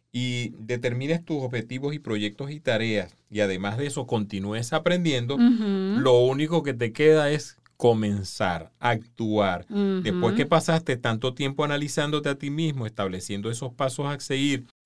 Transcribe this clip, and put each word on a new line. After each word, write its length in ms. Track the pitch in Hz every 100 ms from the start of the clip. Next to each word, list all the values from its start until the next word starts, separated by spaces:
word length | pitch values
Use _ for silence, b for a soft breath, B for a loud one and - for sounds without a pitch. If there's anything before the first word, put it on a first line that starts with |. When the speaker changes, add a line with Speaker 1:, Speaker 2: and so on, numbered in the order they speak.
| _
Speaker 1:
y 400 | 123 127 123 120 -
determines 680 | 110 120 123 120 139 165
tus 180 | 165 151
objetivos 500 | 127 120 117 127 143
y 40 | 147
proyectos 500 | 113 107 104 104 139
y 100 | 151
tareas, 540 | 135 110 113 107 87 - _
y 100 | 104
además 380 | 101 92 101 113
de 80 | 143
eso 200 | 139 120
continúes 680 | 117 104 98 98 110 117
aprendiendo, 640 | - 175 180 165 131 120 139
Speaker 2:
Ujú. 640 | 240 233 214 196 190 220
Speaker 1:
lo 180 | 131 123
único 440 | 127 135 156 165
que 100 | 143
te 180 | 117 120
queda 380 | 117 151 156 147
es 260 | 147 - - _ _
comenzar, 920 | 120 110 107 101 95 - 98 85 80 _
actuar. 880 | 120 117 - - 113 107 98 90 -
Speaker 2:
Ujú. 340 | 202 196 190
Speaker 1:
Después 320 | 175 180 - 214
que 100 | 240
pasaste 500 | 165 - 160 165 123
tanto 380 | 120 110 127
tiempo 300 | 127 139 139
analizándote 640 | 147 143 143 - 147 151 147
a 100 | 139
ti 100 | 143
mismo, 360 | 147 160 135 107
estableciendo 640 | - 98 92 - 101 107
esos 220 | 113 131
pasos 340 | - 135 127 143
a 120 | 143
seguir, 460 | - 135 143 135 120 _